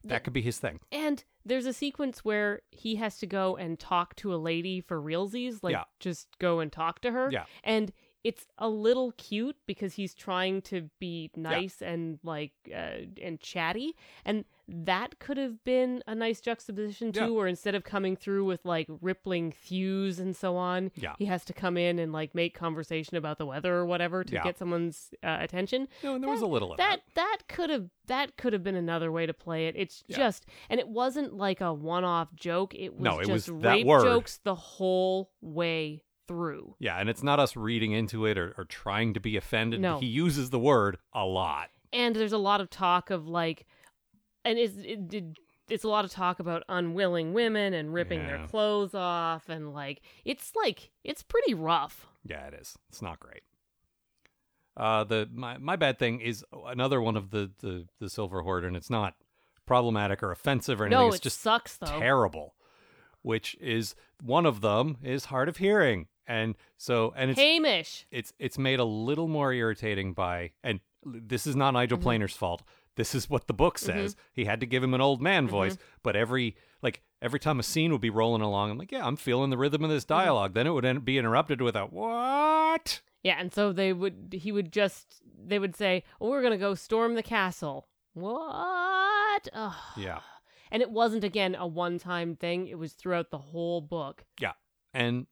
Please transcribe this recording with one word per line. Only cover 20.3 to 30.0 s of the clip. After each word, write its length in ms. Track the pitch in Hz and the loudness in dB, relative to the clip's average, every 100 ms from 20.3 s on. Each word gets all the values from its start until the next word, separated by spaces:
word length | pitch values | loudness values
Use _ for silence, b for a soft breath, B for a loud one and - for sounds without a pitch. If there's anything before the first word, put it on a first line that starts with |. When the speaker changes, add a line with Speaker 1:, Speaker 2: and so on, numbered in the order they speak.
Speaker 2:
so 220 | 180 190 180 | -2 -2 0
on, 340 | 180 180 190 | 0 -2 -4
Speaker 1:
Yeah. 220 | - - - | -6 -8 -4
Speaker 2:
he 80 | 202 | -2
has 180 | 180 | -2
to 80 | - | -4
come 240 | - 185 175 | -4 -2 2
in 220 | 175 175 | 2 2
and, 160 | 160 | 0
like, 200 | 156 156 | -2 -4
make 200 | 175 170 | 0 0
conversation 640 | - 170 160 156 160 156 170 | 0 -6 -4 -4 -6 -4 -4
about 180 | 151 151 | -4 -4
the 80 | |
weather 300 | 147 135 180 | -6 -4 0
or 100 | 175 | 2
whatever 400 | 175 175 175 185 | 2 0 0 -2
to 80 | 185 | -2
Speaker 1:
Yeah. 100 | 196 | -2
Speaker 2:
get 140 | 165 175 | -2 -2
someone's, 560 | 175 175 170 156 - - | -2 0 -2 -4 -14 -10
uh, 140 | - 160 | -4 -2
attention. 460 | 165 180 196 254 269 B | -2 -4 -2 -2 -2 B
Speaker 1:
No, 120 | 277 | -6
and 100 | 262 | -4
there 60 | 269 | -2
was 100 | 277 | 0
Speaker 2:
That, 60 | 214 | 2
Speaker 1:
a 20 | |
little 240 | 139 95 | 2 0
of 60 | 80 | 0
Speaker 2:
that, 240 | 392 381 - | 0 0 -4
Speaker 1:
that. 60 | - | -2
Speaker 2:
that 220 | 370 415 - | 0 -2 -6
could 200 | - 330 | -4 -2
have, 220 | 294 180 _ - | -2 -4 _ -4
that 320 | 254 277 - | -2 -2 -4
could 160 | 247 | -2
have 80 | 214 | 0
been 100 | 185 | 0
another 380 | 190 170 170 165 | -2 0 0 0
way 140 | 165 165 | -2 -2
to 80 | |
play 320 | 165 - 160 165 | -4 -4 -2 -2
it. 80 | - | -2
It's 260 | 190 - | -6 -8